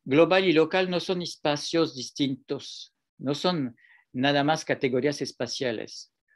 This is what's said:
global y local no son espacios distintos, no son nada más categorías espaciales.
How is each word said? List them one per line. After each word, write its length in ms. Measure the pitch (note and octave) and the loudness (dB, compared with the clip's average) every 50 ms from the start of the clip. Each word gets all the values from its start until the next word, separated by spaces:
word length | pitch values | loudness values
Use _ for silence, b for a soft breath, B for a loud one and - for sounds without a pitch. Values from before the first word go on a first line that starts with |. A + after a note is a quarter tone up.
| - | -4
global 400 | B2+ C3 D3+ E3+ D#3+ F#3 F#3+ F#3+ | 2 6 6 6 8 6 4 4
y 80 | F3+ D#3 | 4 4
local 360 | D#3 D#3+ D#3+ - F#3 F#3 F#3 | 4 4 4 2 0 0 0
no 120 | F3+ E3+ | -2 -2
son 220 | - - F#3+ F3+ E3+ | -2 -2 -4 -4 -4
espacios 720 | - - - - D#3 D3 C#3+ - - - E3 D#3+ C3+ C3+ | -8 -8 -4 -2 -2 -2 -2 -2 -2 0 0 0 0 -2
distintos, 1000 | C3 A#2+ - - - D3 C3+ C#3 - _ - C#3+ C3 - - - - - - _ _ _ _ _ - | -8 -12 -8 -4 -2 -2 0 -2 -4 _ -8 -8 -8 -10 -12 -16 -16 -18 -20 _ _ _ _ _ -8
no 160 | - C3 C#3+ | -4 -4 -4
son 400 | C#3+ - F3+ F3+ D#3+ C3+ A#2+ A#2 b b b b b b b - | -2 0 0 0 0 -2 -4 -6 b b b b b b b -4
nada 320 | B2+ C3 C#3+ C#3+ C#3+ C#3 | -2 0 2 2 2 2
más 200 | D3 D#3+ D3+ - | 2 0 0 0
categorías 560 | - C3 - - B2+ B2 B2 B2 D3 C#3+ - | -2 -2 0 0 0 0 2 0 0 0 -2
espaciales. 920 | C#3+ - - - B2+ A#2 - - C3+ B2 A2 G#2 - - - - - - _ _ _ _ _ | -6 -8 -6 -6 -8 -6 -6 -4 -4 -4 -4 -4 -6 -10 -12 -16 -20 -20 _ _ _ _ _